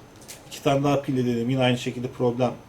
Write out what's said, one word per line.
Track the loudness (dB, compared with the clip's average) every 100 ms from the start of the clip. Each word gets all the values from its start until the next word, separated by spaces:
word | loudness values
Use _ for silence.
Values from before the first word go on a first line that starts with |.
| -18 -20 -20 -20 -16
İki | -4
tane | 0 2
daha | 2 0
pille | 0 0 0
denedim. | 0 0
Yine | 2
aynı | 2 2
şekilde | -2 -6 -8
problem | 0 0 2 -2 -2